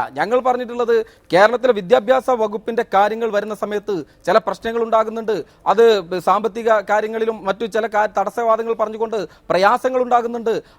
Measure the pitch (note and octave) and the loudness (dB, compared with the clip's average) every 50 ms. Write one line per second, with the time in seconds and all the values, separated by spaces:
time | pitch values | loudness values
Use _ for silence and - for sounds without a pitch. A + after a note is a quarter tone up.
0 | A#2+ A#2 B2+ C3+ D#3+ G3+ A#3+ C4 A#3+ B3+ B3 B3 B3+ G#3+ A#3+ A#3+ A#3+ A3 A#3 A3+ | 0 0 -2 -4 -2 0 0 0 0 0 -2 -2 -4 -8 -6 -4 0 0 0 0
1 | A3 - _ _ _ _ D#3 F3 G3+ A3 A#3+ A#3+ A#3 B3+ A#3 G3+ F#3 F3 A#3+ B3 | 0 -4 _ _ _ _ 4 6 6 6 4 2 0 0 0 0 2 2 2 2
2 | G#3 G#3+ C4 C4 - - B3+ A3+ A3 G#3+ G#3 A3 - - A3+ A#3 A3+ - - G3 | 4 2 0 2 2 0 0 0 0 -2 -4 -6 -8 -4 -4 -4 -4 0 2 2
3 | G3+ G#3 A3 A3+ A#3 A3+ G3+ A#3 G#3+ G#3+ G#3+ - A3 G#3 G#3 G#3 G3+ - G3+ E3+ | 2 2 0 -2 -4 -2 -2 -2 -4 -4 -8 -8 -6 -6 -6 -6 -4 -4 -6 -6
4 | C#3 - _ _ _ E3 F#3 A3 - G3+ F#3+ - - A3+ A3+ A#3 A3+ A3+ A3+ A3 | -6 -10 _ _ _ 2 2 2 2 0 -8 -6 -8 -6 -4 -2 -2 2 2 2
5 | A3 A3 A3 A3+ A3+ G#3+ G#3+ E3+ - - _ _ _ D3+ G3 G#3 A#3 A#3 A3 G3+ | 2 0 -4 -8 -4 -4 -4 -4 -6 -10 _ _ _ 0 4 6 6 6 4 2
6 | F3 E3 F#3 F3+ - G3 F#3 G#3 G#3+ A3+ F#3+ A#3 A3 A3+ A3 G#3 G3 F#3 G#3 G#3+ | 0 -4 -8 -2 0 2 0 2 0 -4 -6 -4 0 2 2 2 2 0 0 0
7 | G#3+ G#3+ A3+ A3+ A3+ A3+ A3 G#3 G3 F#3+ F#3+ G3 A#3+ G#3+ - A3 G#3+ A3 G#3+ G#3 | 0 -2 -4 -4 -4 -4 -4 -4 -4 -6 -4 -4 -6 -4 -4 -4 -4 -2 -2 -2
8 | G#3+ G#3+ - G3+ F#3+ G3+ - A#3+ A#3 A3+ A3 A3 A3+ A3+ A3+ A3+ A3 G#3+ A3 A3 | -2 0 -2 -2 -4 -2 -4 -2 0 0 0 0 0 -4 -2 -4 -4 -6 -4 -6
9 | A3+ A3 A3 G#3+ F3+ - - _ _ - - F3+ F#3+ G3+ A#3+ - - C4 C4 B3+ | -6 -4 -4 -6 -6 -8 -12 _ _ -2 0 2 4 4 2 2 0 -2 0 0
10 | B3+ A#3+ B3 A#3+ A3+ A#3 A#3+ A#3+ A3+ A3+ G#3+ D#3 - - _ | 0 2 0 0 0 -2 -8 -4 -4 -4 -4 -4 -6 -10 _